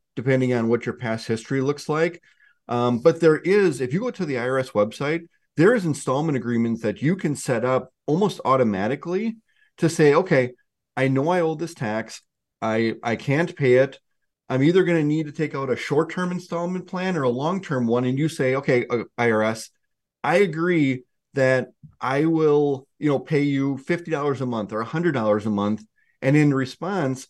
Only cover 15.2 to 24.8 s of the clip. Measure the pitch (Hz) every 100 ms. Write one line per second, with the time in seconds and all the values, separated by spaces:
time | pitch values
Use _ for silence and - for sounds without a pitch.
15.2 | 151 143 151 143 135 156 - 147 160 -
16.2 | 180 180 - 170 175 185 180 180 185 175
17.2 | 127 120 151 190 185 131 117 120 127 131
18.2 | 156 - 131 135 139 123 - 120 95 -
19.2 | 120 110 110 113 - _ _ _ _ _
20.2 | 143 180 196 156 175 170 139 127 - _
21.2 | _ - 131 131 - _ - _ 120 139
22.2 | 160 160 156 147 143 135 - _ 147 135
23.2 | - 156 143 139 139 135 - 170 170 151
24.2 | 143 135 127 117 98 110